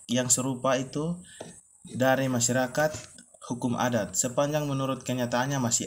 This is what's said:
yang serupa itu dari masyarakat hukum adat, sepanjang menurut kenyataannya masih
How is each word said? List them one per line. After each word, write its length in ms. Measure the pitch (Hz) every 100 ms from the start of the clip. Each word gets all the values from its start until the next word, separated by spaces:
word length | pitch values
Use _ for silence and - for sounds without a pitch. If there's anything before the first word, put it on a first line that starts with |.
| -
yang 160 | 123 123
serupa 480 | - 135 120 131
itu 480 | 127 127 147 160 175 - - - - _ _ -
dari 400 | 117 131 131 135
masyarakat 640 | 123 117 127 123 151 156 - - - - - -
hukum 320 | 120 123 120
adat, 400 | 123 117 95 -
sepanjang 480 | 127 143 143 151 147
menurut 400 | 135 135 123 127
kenyataannya 560 | 127 120 123 131 135
masih 240 | 120 -